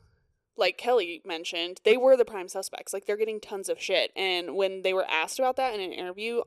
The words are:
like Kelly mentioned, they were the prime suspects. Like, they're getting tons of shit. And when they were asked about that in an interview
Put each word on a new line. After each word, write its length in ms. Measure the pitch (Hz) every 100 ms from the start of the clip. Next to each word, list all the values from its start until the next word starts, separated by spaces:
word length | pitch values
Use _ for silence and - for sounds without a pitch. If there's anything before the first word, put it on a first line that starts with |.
| _ _ _ _ _ -
like 200 | 190 190
Kelly 440 | 247 247 175 170 190
mentioned, 560 | 165 170 175 175 185
they 140 | - 240
were 180 | 254 262
the 80 | 233
prime 220 | 208 180
suspects. 460 | 196 190 - -
Like, 120 | 196 -
they're 120 | 208
getting 240 | 220 214
tons 260 | - 202 190
of 140 | 165
shit. 300 | - 180 117 -
And 400 | 190 180 175 185
when 260 | 190 190
they 120 | 185
were 120 | 185 -
asked 280 | 156 170 -
about 200 | 262 254
that 160 | 262 214
in 60 |
an 100 | 185
interview 500 | - 180 185 220 233